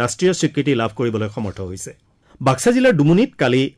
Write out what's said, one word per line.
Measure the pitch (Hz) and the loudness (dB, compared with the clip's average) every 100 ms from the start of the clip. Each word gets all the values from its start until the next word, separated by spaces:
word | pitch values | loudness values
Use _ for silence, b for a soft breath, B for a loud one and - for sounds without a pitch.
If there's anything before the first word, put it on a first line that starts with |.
ৰাষ্ট্ৰীয় | 120 - 180 | -2 0 -2
স্বীকৃতি | 170 156 147 139 | 0 -2 -2 0
লাভ | 120 113 110 | 0 -2 -4
কৰিবলৈ | 120 110 107 | -4 -2 -6
সমৰ্থ | 120 101 98 | -6 -8 -8
হৈছে। | 92 92 - - _ _ b b | -12 -12 -16 -20 _ _ b b
বাক্সা | 131 131 240 | -2 0 2
জিলাৰ | 247 254 165 | 2 4 4
ডুমুনিত | 147 180 277 - | 4 4 2 0
কালি | 131 127 131 | 0 0 0